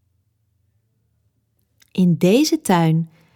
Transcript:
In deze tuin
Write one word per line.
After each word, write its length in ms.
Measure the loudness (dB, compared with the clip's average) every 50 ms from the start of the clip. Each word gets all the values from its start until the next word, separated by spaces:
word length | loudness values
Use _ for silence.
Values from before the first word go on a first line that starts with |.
| _ _ _ _ _ _ _ _ _ _ _ _ _ _ _ _ _ _ _ _ _ _ _ _ _ _ _ _ _ _ _ _ _ _ _ _ _ _
In 240 | -4 -2 0 0 0
deze 460 | 0 0 2 2 2 0 0 -2 -4
tuin 480 | -2 -2 0 0 2 0 0 -2 -4 -6 _ _ _ _ _